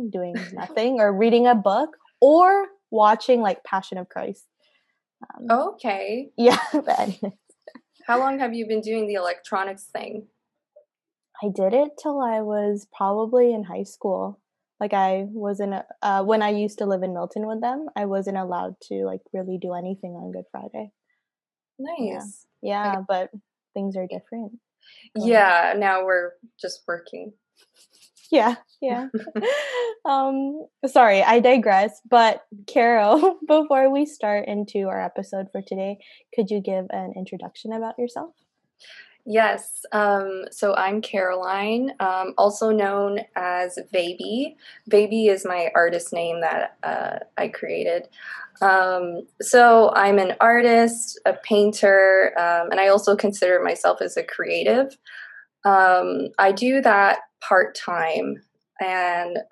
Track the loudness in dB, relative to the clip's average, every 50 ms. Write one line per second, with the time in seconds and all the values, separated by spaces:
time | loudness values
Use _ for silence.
0 | -8 -8 -6 -6 -6 -6 -8 -10 -10 -12 -12 -14 -12 -8 -4 -2 -2 0 2 2
1 | 2 2 2 2 2 4 4 4 6 4 4 4 2 0 0 0 -2 -4 -8 _
2 | _ _ _ 4 6 6 8 8 6 6 4 2 0 -4 _ _ _ -4 2 4
3 | 4 4 4 2 2 2 2 2 2 -2 -4 -4 -8 -8 -6 -6 -6 -8 -12 -12
4 | -12 -12 -12 -10 -10 -10 -12 _ _ _ _ _ _ _ _ _ _ _ _ _
5 | _ _ _ -20 -20 -20 -20 -8 -2 0 0 0 0 -4 -6 -8 -6 -6 -6 -6
6 | -6 -6 -8 -8 -10 -8 -2 2 4 4 4 2 -2 -2 -4 -2 0 0 -2 -2
7 | -2 -6 -6 -8 -10 -12 -12 _ _ _ _ _ -20 -20 -20 -20 _ _ _ _
8 | -4 -2 0 0 0 -2 -2 -4 -4 -6 -6 -6 -6 -4 -4 -4 -4 -4 -4 -4
9 | -4 -4 -4 -4 -4 -4 -6 -8 -10 -6 -6 -6 -4 -6 -10 -14 -16 -14 -12 -12
10 | -10 -10 -12 -14 -16 _ _ _ _ _ _ _ _ _ _ _ _ _ _ _
11 | _ _ _ _ _ _ _ -10 -8 -6 -4 -2 -2 0 2 0 0 -2 -6 -10
12 | -8 -6 -4 -4 -4 -4 -4 -4 -4 -4 -4 -4 -2 -4 -4 -6 -8 _ -8 -4
13 | -4 -2 -2 -2 -2 0 2 2 2 2 0 -2 -6 -10 -10 -10 -12 -12 -12 -8
14 | -6 -4 -4 -4 -6 -8 -10 _ _ _ _ _ _ _ _ -8 -6 -4 0 0
15 | 0 0 0 -2 -6 -8 -10 -8 -8 -6 -6 -6 -6 -6 -6 -8 -10 -14 -10 -6
16 | -4 -2 0 0 0 0 0 0 0 0 -2 -2 -4 -6 -6 -6 -4 -4 -4 -4
17 | -4 -6 -8 -8 -10 -10 -8 -8 -8 -8 -8 -6 -6 -6 -6 -8 -10 -10 -8 -8
18 | -6 -4 -4 -6 -6 -6 -6 -8 -6 -6 -8 -8 -8 -10 -12 _ -14 -10 -8 -6
19 | -6 -6 -6 -10 _ _ -12 -10 -8 -8 -8 -8 -8 -8 -8 -8 -8 -10 -10 -10
20 | -12 -16 -16 -14 -14 -14 -14 -14 -16 _ -16 -18 -16 -14 -14 -14 -16 -16 _ _
21 | _ _ _ _ _ _ _ _ _ _ _ _ _ _ _ -16 -14 -12 -10 -8
22 | -8 -8 -10 -10 -14 -18 -20 -20 _ _ _ _ -8 -6 -6 -4 -4 -4 -6 -6
23 | -6 -4 -4 -4 -6 -8 -12 -20 _ _ _ _ _ _ -10 -8 -8 -6 -6 -8
24 | -8 -10 -10 -14 _ -14 -14 -14 -14 -14 -16 -20 _ _ _ _ _ _ -20 -20
25 | -20 _ -8 -4 0 4 4 6 6 6 4 4 2 2 0 0 0 0 0 0
26 | 0 0 0 0 -2 -4 -10 _ _ -20 _ _ -12 -12 -12 -12 _ -10 -10 -10
27 | -10 -14 -16 -16 -16 -16 -18 _ _ _ _ _ _ _ _ _ _ _ _ _
28 | _ _ _ _ _ 2 2 4 4 2 0 -4 _ _ _ -8 -6 -4 -4 -6
29 | -6 -8 -8 -10 -10 -8 -10 -6 -4 -4 -4 -4 -6 -6 -6 -6 -6 -6 -8 _
30 | -4 -2 0 0 0 -2 -2 -4 -4 -6 -8 -10 -14 -18 _ _ -4 4 6 6
31 | 8 8 6 4 4 6 6 6 6 6 4 4 4 4 4 4 2 0 -4 -8
32 | -2 2 4 6 6 4 2 -2 -8 -20 -20 -20 -8 -2 2 2 4 4 4 4
33 | 4 4 4 6 4 2 2 0 0 2 4 4 4 2 2 4 4 4 2 2
34 | -2 -4 -6 -6 -4 -2 -2 -2 -4 -4 -6 -6 -6 -6 -6 -4 -4 -4 -4 -6
35 | -6 -6 -8 -10 -10 -8 -8 -10 -10 -10 -10 -12 -10 -8 -8 -8 -6 -8 -8 -12
36 | _ -20 -20 _ _ _ -4 -4 -4 -2 -4 -4 -4 -4 -6 -6 -6 -8 -8 -10
37 | -10 -10 -12 -12 -14 -14 -14 -14 -16 -16 _ -16 -14 -12 -10 -8 -10 -10 -8 -8
38 | -8 -8 -8 -12 -14 -14 _ _ _ _ _ _ _ _ _ _ _ -20 -20 -20
39 | -20 _ _ _ -8 -2 0 2 2 2 0 -4 -8 -14 -16 -16 -10 -4 -2 0
40 | 2 2 0 0 -2 -4 -8 -10 -12 -12 -8 -2 -2 0 0 0 0 -2 -2 -4
41 | -6 -4 -4 -2 -2 -2 -2 -4 -4 -4 -4 -4 -2 -2 -2 -2 -4 -4 -4 -4
42 | -4 -2 -2 -2 -4 -4 0 2 2 2 2 0 0 2 2 2 2 0 0 -2
43 | -2 -2 -4 -6 -8 _ -8 -6 -4 -4 -2 -2 -4 -6 -8 -12 -10 -4 -4 -2
44 | -2 -4 -6 -8 -8 -6 -4 -4 -6 -6 -10 _ -20 -20 -20 -14 -2 2 4 4
45 | 4 4 0 2 2 2 2 2 -2 -6 -4 -4 -2 0 2 2 2 2 0 -2
46 | -6 -6 -6 -6 -4 -4 -4 -4 -4 -2 -2 -4 -4 -6 _ -10 -8 -6 -6 -6
47 | -6 -6 -8 -10 -12 _ -8 -6 -6 -6 -8 -10 -8 -6 -6 -4 -4 -4 -4 -4
48 | -6 -10 _ -20 -18 -18 -16 -18 -18 -14 _ 0 2 4 4 4 2 0 0 -2
49 | -4 -6 -8 -10 -14 _ _ -12 -2 4 6 8 8 10 8 8 6 6 4 4
50 | 4 4 4 2 2 0 2 2 4 4 4 6 4 6 6 6 4 4 0 -4
51 | -10 -12 -8 -4 -2 -2 -2 -2 -2 0 2 4 4 2 2 2 4 6 6 6
52 | 6 6 6 4 4 2 0 0 0 0 0 0 0 -2 0 2 4 4 4 4
53 | 4 2 0 2 0 -2 -2 0 2 2 2 2 2 0 -2 0 0 0 0 0
54 | -4 -6 -6 -6 -8 -8 -8 -8 -6 -4 -4 -2 0 2 2 2 0 -2 -6 _
55 | _ -20 -20 -20 -20 -20 -20 -20 -20 _ _ _ 0 4 4 6 6 6 4 4
56 | 2 -2 -4 -4 -6 -4 0 2 2 2 2 2 0 0 2 2 4 4 6 6
57 | 4 4 2 0 -4 _ _ -8 -2 2 2 2 2 2 -4 -10 -8 -6 -4 -4
58 | -2 -2 -4 -4 -4 -6 -8 -10 _ _ _ _ _ _ _ -8 -6 -4 -2 -2
59 | -2 -2 -2 -2 -4 -6 -6 -8 -8 -6